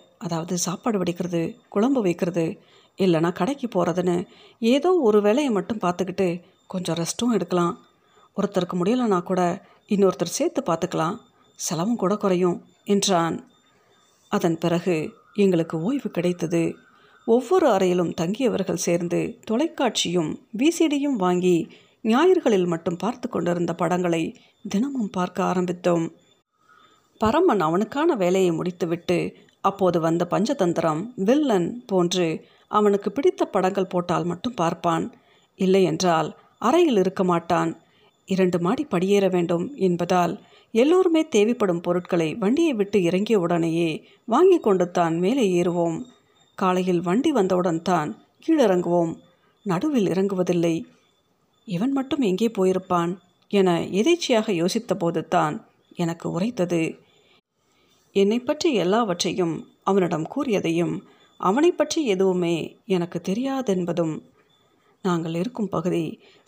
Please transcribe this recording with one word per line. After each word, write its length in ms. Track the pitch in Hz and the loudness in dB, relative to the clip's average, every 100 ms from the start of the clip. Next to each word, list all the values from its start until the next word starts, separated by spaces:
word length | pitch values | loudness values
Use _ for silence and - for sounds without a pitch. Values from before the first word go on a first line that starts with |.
| _ _ | _ _
அதாவது 360 | 170 165 175 180 | -8 -6 -4 -4
சாப்பாடு 400 | 180 185 254 208 | -4 -4 -4 -2
வடிக்கிறது, 460 | 180 170 180 170 165 - _ | -2 -4 -4 -4 -4 -8 _
குழம்பு 320 | 202 240 269 | -2 0 2
வைக்கிறது, 440 | 190 170 180 170 165 - _ _ _ - | 0 -2 -2 -2 -4 -6 _ _ _ -2
இல்லைன்னா 320 | 190 160 170 | 2 2 0
கடைக்கு 340 | 180 190 277 233 | -2 -4 -4 -4
போறதுன்னு 500 | 180 175 180 180 175 - - - _ | -2 0 0 0 -2 -4 -14 -20 _
ஏதோ 280 | 226 277 349 370 | 2 2 2 2
ஒரு 180 | 233 208 | 4 4
வேலையை 300 | 208 233 285 | 4 2 0
மட்டும் 280 | 202 180 214 | -2 -2 -4
பார்த்துக்கிட்டு 460 | 175 175 190 185 185 175 - _ - | -2 -2 -4 -2 -2 -2 -10 _ -12
கொஞ்சம் 300 | 190 175 165 | -8 -4 -4
ரெஸ்ட்டும் 380 | 165 - 240 | -6 -4 -2
எடுக்கலாம். 400 | 214 175 180 170 - _ _ _ _ _ - | 0 0 0 0 -4 _ _ _ _ _ -6
ஒருத்தருக்கு 400 | 202 185 175 185 | -4 -2 -4 -2
முடியலன்னா 420 | 175 254 233 185 | 0 0 2 0
கூட 200 | 175 180 175 180 - _ _ | 0 0 0 -2 -10 _ _
இன்னொருத்தர் 460 | 196 196 - 170 - | 2 4 2 -4 -2
சேர்த்து 240 | 311 - | -2 -2
பார்த்துக்கலாம், 540 | - 165 175 160 160 - - _ _ - | -2 -2 -2 -2 -4 -4 -12 _ _ -12
செலவும் 400 | - 160 190 240 | -8 -4 -2 -2
கூட 140 | 185 208 | -2 0
குறையும் 400 | 202 180 180 175 - _ | 0 2 2 0 -8 _
என்றான். 520 | - 202 196 175 165 180 - _ _ _ _ _ _ _ _ | -2 0 2 0 0 -4 -10 _ _ _ _ _ _ _ _
அதன் 240 | 208 180 160 | -2 0 0
பிறகு 380 | 170 170 180 160 151 - _ | 0 -2 0 -2 -4 -12 _
எங்களுக்கு 420 | - 196 175 165 160 | 0 2 2 0 -4
ஓய்வு 280 | 175 277 208 | -4 -4 -4
கிடைத்தது. 520 | - 175 175 165 170 165 - _ _ _ _ - | -4 -2 -2 -2 -2 -2 -6 _ _ _ _ 0
ஒவ்வொரு 400 | 240 247 370 311 | 0 2 2 4
அறையிலும் 440 | 196 185 180 165 | 4 2 2 0
தங்கியவர்கள் 720 | - 170 214 254 190 185 170 - | -2 -4 -2 -2 0 -2 -2 0
சேர்ந்து 340 | 175 175 170 165 - | -2 0 -2 -4 -8
தொலைக்காட்சியும் 840 | - 226 320 - 254 - 180 175 156 - _ 202 | -4 -2 -2 -2 -2 -2 -2 -2 -2 -6 _ -2
வி 100 | 294 | 0
சி 180 | 339 320 | 2 0
டியும் 320 | 285 285 247 | 0 -2 0
வாங்கி 380 | 180 180 180 170 - - _ _ | 0 2 4 2 0 -10 _ _
ஞாயிறுகளில் 640 | 220 233 359 359 269 196 180 | 0 4 4 4 4 2 2
மட்டும் 280 | 165 180 175 | -2 -4 -4
பார்த்து 260 | 196 254 247 | -4 -4 -6
கொண்டிருந்த 460 | 196 175 175 170 | -4 -2 0 -2
படங்களை 480 | 175 165 180 180 165 160 - _ _ 202 | -2 -2 0 0 0 -2 -8 _ _ -4
தினமும் 460 | 196 277 269 202 185 | -2 -2 -2 -4 -4
பார்க்க 280 | 180 - | -4 -2
ஆரம்பித்தோம். 640 | 180 180 180 175 180 170 165 - _ _ _ _ _ _ _ _ _ - | -2 0 -2 -2 0 0 -2 -8 _ _ _ _ _ _ _ _ _ -4
பரமன் 420 | 214 294 359 208 156 | 0 2 2 2 2
அவனுக்கான 440 | 175 220 277 330 | 0 -2 0 0
வேலையை 380 | 262 175 185 185 | 2 2 2 2
முடித்துவிட்டு 640 | 165 170 175 170 170 - 175 151 - - _ | 0 -4 -4 -4 -4 -2 -2 -2 -8 -20 _
அப்போது 380 | 196 196 185 170 | -4 0 2 2
வந்த 220 | 160 165 170 | 0 0 0
பஞ்சதந்திரம், 720 | 165 214 285 175 165 165 156 220 - | 0 -2 0 -2 0 -2 -2 -6 -4
வில்லன் 540 | 190 277 285 196 170 240 - | 0 2 2 0 -2 -6 -4
போன்று 420 | 190 175 185 165 160 - _ _ | 0 0 0 -2 -4 -10 _ _
அவனுக்கு 380 | 208 208 202 202 | 0 2 2 -2
பிடித்த 320 | 254 370 - 320 | 0 0 0 -2
படங்கள் 400 | 190 185 196 185 | 0 0 0 -2
போட்டால் 380 | 180 175 160 | -2 -2 -2
மட்டும் 300 | 170 175 247 | -2 -4 -6
பார்ப்பான். 520 | 233 165 170 170 165 196 - _ _ _ - | -2 -2 -2 -2 -2 -4 -10 _ _ _ -2
இல்லை 240 | 185 190 | 2 4
என்றால் 460 | 180 160 185 160 156 - _ _ | 4 2 0 0 0 -8 _ _
அறையில் 380 | 220 330 339 220 | 2 4 4 4
இருக்க 280 | 185 185 | 2 0
மாட்டான். 460 | 185 170 170 165 165 165 _ _ _ _ - | 0 0 0 0 0 -4 _ _ _ _ -4
இரண்டு 300 | 190 185 175 | 0 2 2
மாடி 240 | 170 262 | 0 -2
படியேற 460 | 294 175 190 202 190 | -2 -2 2 2 4
வேண்டும் 340 | 180 170 170 190 - | 2 0 -2 -4 -2
என்பதால் 580 | 190 175 175 185 175 202 - - _ | 0 0 0 0 0 -4 -14 -20 _
எல்லோருமே 480 | 226 277 370 370 320 311 | 2 4 4 4 2 2
தேவைப்படும் 520 | 214 214 233 180 175 | 2 2 2 0 0
பொருட்களை 480 | 180 175 180 175 160 | -2 -2 -2 -2 -2
வண்டியை 380 | 233 190 285 330 | -2 0 2 2
விட்டு 260 | 220 202 208 | 0 0 2
இறங்கிய 340 | 170 180 214 214 | 2 2 2 0
உடனேயே 500 | 170 175 165 165 170 151 - _ | 2 0 0 0 -2 -4 -12 _
வாங்கி 340 | - 240 370 349 | -2 4 6 6
கொண்டு 280 | 226 190 180 | 4 2 2
தான் 240 | 185 170 165 | 0 0 0
மேலே 260 | 185 277 202 | 0 2 2
ஏறுவோம். 480 | 175 180 175 170 160 - _ _ _ _ - | 2 0 0 -2 -2 -8 _ _ _ _ -4
காலையில் 440 | 190 180 185 175 | 0 0 0 0
வண்டி 280 | 175 196 320 | 0 0 2
வந்தவுடன் 480 | 262 185 180 180 165 | 2 2 0 0 -2
தான் 280 | 190 175 156 220 _ _ | 0 0 -2 -8 _ _
கீழிறங்குவோம். 760 | - 320 220 185 175 175 165 - - _ _ _ 202 | 0 2 4 2 2 0 0 -4 -16 _ _ _ -4
நடுவில் 420 | 175 302 269 175 | -2 0 0 0
இறங்குவதில்லை. 680 | 170 190 185 180 175 170 165 - _ _ _ _ _ _ _ - | 0 0 0 0 0 0 -2 -6 _ _ _ _ _ _ _ -8
"இவன் 240 | 170 254 | -4 -2
மட்டும் 280 | 277 269 311 | -2 -2 -2
எங்கே 280 | 220 185 226 | 0 0 0
போயிருப்பான்?" 640 | 226 190 185 180 175 170 185 _ _ _ | 0 0 0 -2 -2 -2 -6 _ _ _
என 200 | 202 190 170 160 | 2 4 2 0
எதேச்சையாக 640 | 185 247 339 - 226 220 | 0 2 2 2 0 2
யோசித்த 400 | 175 175 226 - 180 | 0 0 -2 -2 -2
போது 220 | 170 165 156 | -2 -2 -2
தான் 280 | 175 156 151 - _ _ | 0 0 -4 -12 _ _
எனக்கு 320 | - 170 170 165 | -6 -4 -4 -6
உரைத்தது. 520 | 165 214 240 180 170 160 - _ _ _ _ _ _ _ _ _ _ _ 196 | -4 -4 -2 -2 -2 -2 -6 _ _ _ _ _ _ _ _ _ _ _ 0
என்னை 220 | 196 233 | 2 2
பற்றி 280 | 247 302 349 | -2 -2 0
எல்லாவற்றையும் 800 | 226 175 214 226 175 190 185 170 156 - _ | 0 0 0 0 -2 -4 -2 -2 -4 -10 _
அவனிடம் 440 | - 196 170 160 160 | 0 2 2 -2 -4
கூறியதையும் 680 | 269 277 190 165 165 165 165 - _ _ - | -6 -2 -2 0 -2 -2 -4 -10 _ _ -4
அவனை 300 | 180 226 339 | -2 2 2
பற்றி 280 | - 294 330 | 2 -2 -2
எதுவுமே 500 | 269 190 190 180 170 165 - - - | 0 2 2 2 0 -2 -4 -12 -4
எனக்கு 320 | 185 175 175 | -2 -2 -6
தெரியாதென்பதும். 880 | 185 202 269 269 254 185 175 170 160 151 - _ _ _ _ _ _ _ | -4 -4 -4 -4 -2 -2 -2 -2 -2 -4 -12 _ _ _ _ _ _ _
நாங்கள் 300 | 190 175 160 | -2 -2 -2
இருக்கும் 340 | 170 208 - 196 | -4 -6 -6 -4
பகுதி 360 | 165 175 170 160 - _ _ | -2 -2 -2 -4 -8 _ _